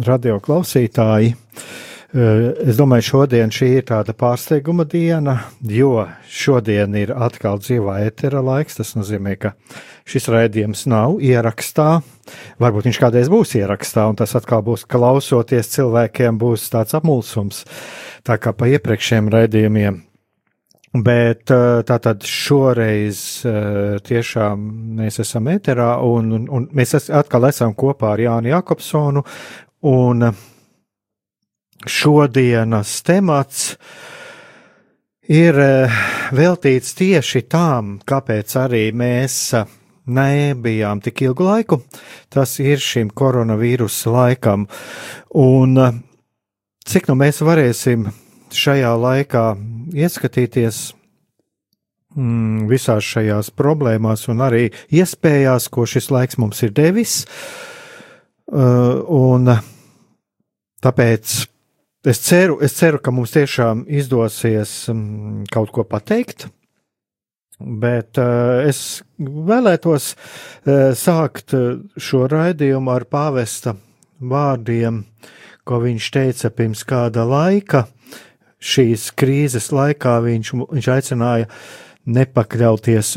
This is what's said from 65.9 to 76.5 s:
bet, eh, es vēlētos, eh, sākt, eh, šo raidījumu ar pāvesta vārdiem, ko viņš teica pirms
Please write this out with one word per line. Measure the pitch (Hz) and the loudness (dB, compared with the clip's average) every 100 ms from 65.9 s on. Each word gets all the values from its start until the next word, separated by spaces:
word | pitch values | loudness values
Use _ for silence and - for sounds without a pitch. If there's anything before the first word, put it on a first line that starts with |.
| 107 - 226 247 - - _ _ _ _ _ _ _ _ _ _ - | -6 -4 -4 -4 -10 -20 _ _ _ _ _ _ _ _ _ _ -18
bet, | 127 110 120 120 110 - | -12 -4 -2 -2 -2 -2
eh, | 123 120 120 127 147 | 0 2 2 2 0
es | 135 - - - - | -2 -6 -14 -16 -12
vēlētos, | 139 147 165 233 233 165 170 147 - - - - - - - | -10 -6 -2 2 2 2 2 0 -2 -12 -18 -20 -20 -8 0
eh, | 139 135 | 4 4
sākt, | 123 - 165 151 - - | 2 0 0 0 -4 -6
eh, | 135 123 123 202 - | -2 -2 -4 -10 -14
šo | - 131 127 | -2 0 0
raidījumu | 156 170 165 139 135 131 127 | 0 0 0 0 0 0 -2
ar | 123 | -2
pāvesta | 143 151 131 113 - 120 101 _ _ _ - | -4 -2 -4 -4 -6 -8 -8 _ _ _ -14
vārdiem, | 127 139 143 131 113 117 117 113 101 _ - - - - - | -6 -2 0 -2 -2 -2 -2 -4 -10 _ -20 -20 -20 -16 -6
ko | 123 | -2
viņš | 120 113 - | -2 -4 -4
teica | 139 131 123 | -2 -2 -2
pirms | 110 | -4